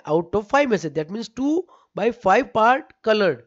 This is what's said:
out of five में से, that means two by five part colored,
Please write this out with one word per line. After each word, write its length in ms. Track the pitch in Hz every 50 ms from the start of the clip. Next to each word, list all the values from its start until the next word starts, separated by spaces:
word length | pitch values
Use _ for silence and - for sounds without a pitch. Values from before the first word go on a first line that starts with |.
| - - 151
out 220 | 170 170 170 - 208
of 80 | 214 208 -
five 160 | 277 294 262
में 80 | 214
से, 120 | 165 151 156 139
that 180 | 156 156 156
means 180 | 196 226 226 -
two 360 | _ - 262 285 311 349 359 - - _ _ _ _
by 160 | 175 202 240
five 420 | - - - 190 190 240 269 - -
part 400 | 220 214 233 254 269 - - - _ _
colored, 400 | 220 214 214 202 175 139 120 -